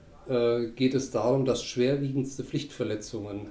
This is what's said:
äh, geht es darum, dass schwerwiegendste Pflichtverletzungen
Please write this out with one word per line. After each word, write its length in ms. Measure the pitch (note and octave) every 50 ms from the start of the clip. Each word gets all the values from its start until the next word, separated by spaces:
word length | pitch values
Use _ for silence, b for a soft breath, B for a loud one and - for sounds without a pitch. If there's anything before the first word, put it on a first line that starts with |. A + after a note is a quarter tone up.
| - - - - - -
äh, 380 | C3 A#2+ A#2+ A#2+ A#2+ A#2+ A#2+
geht 280 | A2+ - - C3 C3 C3+
es 160 | B2+ C3+ -
darum, 360 | - A2+ G#2+ B2 C3+ C#3 B2+
dass 180 | B2+ A2+ - -
schwerwiegendste 800 | - - B2 B2 C3 C#3+ C#3 C#3+ C3+ C3+ C#3 B2 - - - -
Pflichtverletzungen 1040 | - - C#3+ - - - - A#2+ G#2+ G#2+ G#2 - - - G#2+ G2+ G#2 G2+ G#2 G#2+ -